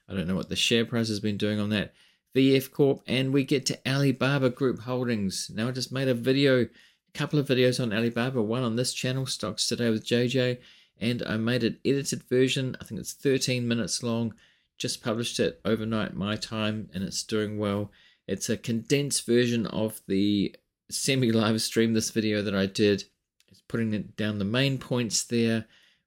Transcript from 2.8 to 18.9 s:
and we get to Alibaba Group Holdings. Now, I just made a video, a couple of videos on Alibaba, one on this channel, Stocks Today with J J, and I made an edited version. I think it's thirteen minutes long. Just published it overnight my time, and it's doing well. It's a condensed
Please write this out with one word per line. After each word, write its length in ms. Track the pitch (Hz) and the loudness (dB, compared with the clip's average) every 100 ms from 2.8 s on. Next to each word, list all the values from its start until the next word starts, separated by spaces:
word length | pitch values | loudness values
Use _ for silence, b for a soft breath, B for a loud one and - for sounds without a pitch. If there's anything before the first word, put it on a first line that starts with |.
| 143 139 - | 2 2 -2
and 260 | 123 135 | -2 2
we 100 | 139 | 0
get 220 | 131 143 - | 2 0 -2
to 220 | 131 - | -4 -2
Alibaba 600 | 139 139 127 127 143 127 | 2 2 2 2 2 0
Group 300 | 120 131 107 | 2 -2 -2
Holdings. 680 | 110 127 123 113 98 - - | -4 -4 -2 0 -2 -4 -8
Now, 180 | 90 117 | -4 -4
I 20 | |
just 200 | 127 117 | -4 -4
made 160 | 127 135 | -2 0
a 60 | |
video, 480 | 120 120 135 139 131 | 0 2 4 6 4
a 80 | 113 b b b _ - | 2 b b b _ -6
couple 240 | 147 151 | 0 0
of 80 | 131 | 2
videos 340 | 127 127 123 | 4 4 4
on 100 | 123 | 0
Alibaba, 500 | 101 117 117 123 131 | 0 0 0 -2 0
one 200 | 107 120 | -2 0
on 140 | 123 113 | 0 0
this 180 | 127 | -2
channel, 320 | - 127 131 131 | -2 -4 -2 -4
Stocks 400 | - 107 - - | -6 -6 -4 -4
Today 240 | 117 120 | 0 0
with 160 | 110 - | 0 0
J 220 | 120 123 | 0 2
J, 320 | 131 127 123 B B B B | 2 0 -2 B B B B
and 220 | 110 123 - | -4 -2 -2
I 100 | 110 | -2
made 260 | 113 123 | 0 2
an 140 | 113 - - | 0 0 0
edited 380 | 139 139 135 | 0 -2 -6
version. 520 | - 127 131 135 131 - | 0 2 2 2 -4 -6
I 20 | |
think 160 | - 117 | -10 -10
it's 140 | - | -10
thirteen 540 | - 143 131 - 127 120 | -4 0 0 0 0 0
minutes 340 | 117 92 - | -2 -2 -4
long. 320 | 117 117 117 - b b b - | -2 -2 -2 -6 b b b -8
Just 240 | 123 - | -6 -4
published 360 | 127 113 120 - | -2 -2 -2 0
it 220 | 98 - | 0 0
overnight 520 | - 110 110 110 - - | 0 0 0 -2 -2 -4
my 200 | 98 107 | -4 -4
time, 540 | - 110 107 107 104 | -6 -4 -2 -4 -6
and 120 | 87 | -8
it's 180 | 92 - | -6 -6
doing 380 | - 110 104 104 | -4 -2 -2 -2
well. 320 | 104 101 104 b b b - | -2 -2 -4 b b b -6
It's 220 | 95 - | -6 -2
a 80 | 107 | -4
condensed 680 | - 113 - | -2 -4 0